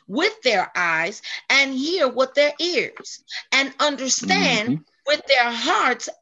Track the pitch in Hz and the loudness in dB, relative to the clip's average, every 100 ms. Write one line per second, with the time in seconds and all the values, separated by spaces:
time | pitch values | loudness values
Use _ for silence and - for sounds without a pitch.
0 | - 220 415 427 254 196 - 180 175 160 | -8 -2 -2 0 0 0 0 -2 0 0
1 | 170 220 - - - 262 269 262 294 370 | -2 -6 -12 -8 0 2 2 0 -2 0
2 | 262 226 262 285 294 294 349 285 151 - | 0 0 0 2 2 0 -2 -2 -2 -6
3 | - - - - - 262 269 - 294 269 | -16 -18 -14 -14 -2 0 0 0 0 0
4 | 254 - - 392 311 226 226 160 - _ | -2 -2 0 2 2 2 0 -4 -6 _
5 | 539 302 - 254 240 233 262 392 285 - | -2 0 2 2 2 0 0 2 2 0
6 | - - | -6 -4